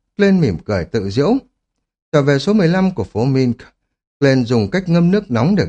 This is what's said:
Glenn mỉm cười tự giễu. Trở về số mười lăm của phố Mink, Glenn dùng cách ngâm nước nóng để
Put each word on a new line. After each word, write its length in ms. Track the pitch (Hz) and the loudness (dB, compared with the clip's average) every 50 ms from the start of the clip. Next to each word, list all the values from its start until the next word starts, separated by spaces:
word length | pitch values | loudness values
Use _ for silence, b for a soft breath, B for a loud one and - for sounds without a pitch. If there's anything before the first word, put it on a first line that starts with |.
| _ _ - | _ _ -4
Glenn 240 | - 202 196 190 185 | 0 2 2 2 2
mỉm 180 | 165 - 85 80 - | 2 0 -2 -4 -6
cười 200 | - 104 90 82 | -4 -4 -4 -4
tự 260 | - - 113 95 98 | -4 -6 -6 -4 -4
giễu. 240 | 98 131 143 196 254 269 - _ _ _ _ _ _ _ _ _ _ _ _ - | -2 -2 0 0 0 -2 -4 _ _ _ _ _ _ _ _ _ _ _ _ -2
Trở 100 | - 147 | -2 0
về 160 | 135 143 143 135 | 2 2 0 0
số 140 | 135 196 | 0 0
mười 160 | 214 220 170 160 | 0 2 2 2
lăm 220 | 180 185 190 185 | 0 0 0 -2
của 140 | 180 - 95 | -2 -4 -8
phố 200 | - - 104 120 | -6 -4 -4 -2
Mink, 320 | 139 131 131 131 123 117 - - - _ _ _ _ _ _ _ _ _ - | 0 0 0 0 0 -2 -6 -10 -20 _ _ _ _ _ _ _ _ _ 0
Glenn 240 | 139 139 135 131 120 | 0 2 2 2 0
dùng 260 | 110 127 113 104 98 | 0 0 0 0 -2
cách 180 | - 190 185 180 | -4 -4 -2 0
ngâm 220 | 165 175 175 170 | 0 2 2 2
nước 200 | 196 202 202 - | 0 0 -2 -2
nóng 260 | 123 110 117 175 208 | -2 0 0 0 2
để 100 | 175 - | 0 -2